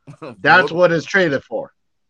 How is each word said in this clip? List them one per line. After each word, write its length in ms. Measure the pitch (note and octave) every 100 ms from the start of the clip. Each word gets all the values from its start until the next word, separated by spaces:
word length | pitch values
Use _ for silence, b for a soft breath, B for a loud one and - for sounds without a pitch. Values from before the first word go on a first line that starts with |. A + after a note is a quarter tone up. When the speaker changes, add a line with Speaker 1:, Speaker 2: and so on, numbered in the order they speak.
| -
Speaker 1:
<laughs> 140 | - D3+ G#2
Speaker 2:
That's 300 | C#3 F3+ D#3
Speaker 1:
For 80 | E3
Speaker 2:
what 160 | F3
it's 140 | E3 -
traded 360 | G3 E3+ C3
for. 300 | _ G#2+ - _ _ _ _